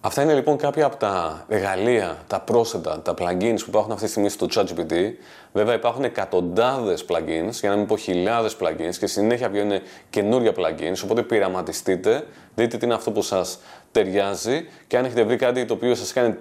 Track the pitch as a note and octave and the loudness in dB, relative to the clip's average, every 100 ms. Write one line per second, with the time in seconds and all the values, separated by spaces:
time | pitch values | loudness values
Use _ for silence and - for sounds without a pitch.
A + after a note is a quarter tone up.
0 | G#2+ B2+ D3 D3 D3 C#3+ D3 C#3+ C#3+ - | -2 2 4 4 4 2 0 2 0 2
1 | G#2+ F#2+ E2 D#2+ - G#2+ G2 F#2 A2 A#2+ | -2 0 -2 -6 -4 -2 0 0 2 2
2 | F#2 D#2 - G2 - A#2 A2+ F#2 D#2 D#2 | 0 -6 -6 -6 2 2 2 -2 -4 -4
3 | - E2 F2 F2+ G#2+ A2+ - G#2 G#2+ G#2 | -4 -2 -2 0 0 0 0 0 0 -4
4 | G#2+ - G2+ - A#2 - G2 - D#2 E2+ | -4 0 0 0 -2 0 0 -2 -2 0
5 | G2+ A#2+ - - - G2 G#2+ A2+ A#2+ A#2 | 0 -4 -18 -20 -6 0 2 2 0 -2
6 | C3 - F#2+ F#2 F2+ F2+ B2 C3+ A2 E2 | -4 -2 0 0 2 2 2 2 -2 -2
7 | - E2+ D#2+ D#2+ F2+ B2 G2+ G2+ G#2 G#2+ | -2 -2 -2 -4 -4 -2 0 0 2 0
8 | - F2+ F#2 A#2 A2 - E2+ D#2+ E2 F2+ | 0 0 2 0 -2 -2 -4 -2 -6 -4
9 | G2 - G#2+ A#2+ B2 G2+ G#2 G2 - - | -4 0 2 2 0 0 0 -2 -4 -20
10 | - A2 G2+ B2+ A#2 F#2+ E2+ D#2+ D#2 F#2 | -6 -2 2 2 2 2 -2 -2 -4 -4
11 | G2 A2+ A2 A2 G2 F#2 E2+ - - F#2 | -2 -2 2 2 2 -2 -6 -6 -2 0
12 | G#2 C3 D#3 - - - A#2 A#2 A#2+ A2+ | 2 0 -2 -18 -12 0 0 0 -2 0
13 | - G#2+ F#2+ F#2+ E2+ - - - _ - | 0 -2 0 -2 -2 -6 -16 -20 _ 0
14 | G2 G2 G2 F#2+ A2 C#3+ E3+ - - B2 | 2 2 0 -2 -2 -2 -4 -20 -2 0
15 | B2+ A#2 G#2+ A#2 B2 B2+ A#2 A2 B2 A#2+ | 2 2 2 4 2 2 -2 0 2 0
16 | - - A#2+ G#2 | 0 2 2 0